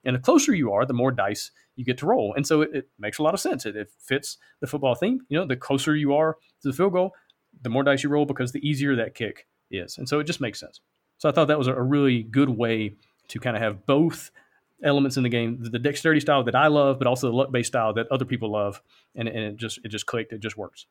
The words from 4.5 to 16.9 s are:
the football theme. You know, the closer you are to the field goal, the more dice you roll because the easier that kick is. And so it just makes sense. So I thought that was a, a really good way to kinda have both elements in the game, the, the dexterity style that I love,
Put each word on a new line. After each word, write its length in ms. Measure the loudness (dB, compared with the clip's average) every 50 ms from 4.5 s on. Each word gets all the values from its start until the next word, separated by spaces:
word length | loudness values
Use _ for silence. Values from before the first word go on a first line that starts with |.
| _ _
the 80 | -8 -8
football 260 | -6 0 0 0 0
theme. 240 | 2 0 -2 -2 -2 -4 _
You 120 | -4 -4
know, 60 | -2
the 100 | -2 -4
closer 400 | -6 -2 -2 -2 0 2 0 0
you 180 | 0 2 2 2
are 220 | 2 2 0 -2 _ _ _ _ _
to 60 | -6 -6
the 60 | -2
field 180 | 0 0 2
goal, 200 | 2 0 0 0 -4 _ _ _ _ _ _ _ _ -10
the 100 | -6 -2
more 120 | 0 2
dice 220 | 4 4 2 2 2
you 40 | 0
roll 160 | 2 2 2
because 280 | 0 0 -4 -4 -4
the 120 | -4 -4 -2
easier 300 | -2 -2 0 0 0 0
that 220 | 0 0 -4 -6
kick 320 | -6 -8 -8 -8 -12 -20 _ _ _ _ _
is. 260 | -8 -8 -8 -8 -12 -12
And 100 | -6 -2
so 120 | -2 -2
it 40 | -2 -2
just 120 | -4 -4
makes 200 | -6 -6 -6 -10
sense. 200 | -18 -18 _ -20 _ _ _ _ _ _ _ _
So 100 | -2 2
I 40 |
thought 160 | 4 4 4 4
that 100 | 4 2
was 100 | 2 0
a, 60 | 0
a 80 | 0
really 400 | 0 2 4 4 4 4 4 2
good 280 | -2 0 2 2 2 4
way 460 | 2 0 0 0 0 0 -2 -4 -6 _ _ _ _ _ _ -12
to 120 | -12 -6
kinda 180 | -4 -2 -2 0
have 280 | -2 -2 -2 -4 _
both 440 | 2 4 4 4 2 0 -4 -14 -18 _ -20 _ _ _ _ _ _ _ _
elements 340 | 0 2 2 4 2 2 2
in 60 | 0
the 60 | 0 2
game, 280 | 2 0 0 -2 -4 -6
the, 100 | -8 -6
the 80 | -4 -2
dexterity 420 | -2 -2 -2 0 2 2 2 4
style 240 | 4 4 2 2 2
that 100 | 2 2
I 120 | 4 4
love, 320 | 4 4 4 4 4